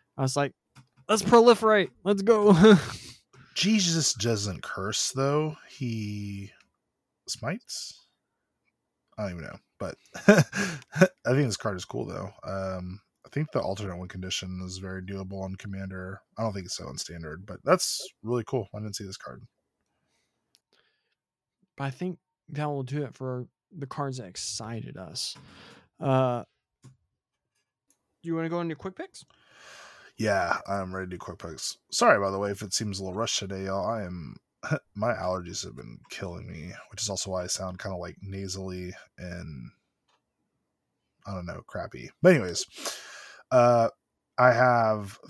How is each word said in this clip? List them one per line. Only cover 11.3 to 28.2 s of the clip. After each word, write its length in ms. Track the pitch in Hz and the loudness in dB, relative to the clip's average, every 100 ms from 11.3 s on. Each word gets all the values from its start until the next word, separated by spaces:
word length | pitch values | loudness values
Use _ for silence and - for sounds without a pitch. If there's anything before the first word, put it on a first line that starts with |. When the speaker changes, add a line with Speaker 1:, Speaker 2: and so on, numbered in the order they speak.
Speaker 2:
think 120 | 131 139 | 2 2
this 100 | 101 | 0
card 180 | 113 95 | -4 -6
is 80 | - | -8
cool, 200 | 120 104 | -8 -6
though. 260 | 92 95 - | -8 -10 -10
Um, 580 | - 95 95 92 90 98 - _ - | -8 -6 -6 -6 -8 -12 -18 _ -8
I 40 | |
think 220 | - 151 | -4 -2
the 80 | 131 | -2
alternate 360 | - 98 101 87 | -2 -4 -6 -8
win 100 | 90 | -10
condition 540 | 92 92 - 92 92 92 | -10 -6 -6 -6 -8 -8
is 120 | 92 | -10
very 240 | 95 92 | -8 -8
doable 400 | 92 98 95 98 | -8 -8 -8 -6
on 120 | 95 95 | -6 -8
Commander. 680 | 104 98 98 95 92 98 - - | -8 -8 -8 -8 -10 -12 -14 -6
I 60 | |
don't 100 | 113 | -4
think 120 | 101 92 | -4 -8
it's 120 | - | -10
so 100 | 85 | -10
on 100 | 65 | -10
Standard, 480 | - 85 80 76 101 | -10 -10 -10 -12 -12
but 140 | 92 | -6
that's 380 | - 180 - - - - | 2 2 2 -4 -8 -10
really 200 | 107 120 110 | -4 -2 -2
cool. 220 | 127 101 | -4 -4
I 60 | 107 | -8
didn't 160 | 107 101 | -10 -8
see 100 | 98 | -10
this 120 | 95 | -12
card. 260 | - 64 117 _ _ _ _ _ _ _ _ _ _ _ _ _ _ _ _ _ _ _ _ _ _ - | -14 -16 -20 _ _ _ _ _ _ _ _ _ _ _ _ _ _ _ _ _ _ _ _ _ _ -8
Speaker 1:
But 80 | 139 | -6
I 40 | |
think 260 | 131 185 170 _ _ - | -4 -6 -8 _ _ -12
that 160 | 143 147 | -4 -2
will 180 | 143 | -2
do 200 | 123 147 | -4 -4
it 120 | 135 - | -4 -6
for 320 | 131 127 127 _ _ 180 | -6 -6 -8 _ _ -12
the 100 | 135 | -10
cards 300 | - 139 127 | -6 -6 -6
that 100 | 101 | -10
excited 680 | 92 - - 113 117 123 - | -10 -10 -8 -8 -8 -10 -12
us. 380 | 87 82 - - - - - - _ _ | -12 -10 -10 -10 -18 -20 -20 -20 _ _
Uh, 440 | 139 131 131 120 - _ _ _ | 0 2 2 -2 -6 _ _ _
do 1400 | 131 - _ _ _ _ _ _ _ _ _ _ _ _ | -20 -20 _ _ _ _ _ _ _ _ _ _ _ _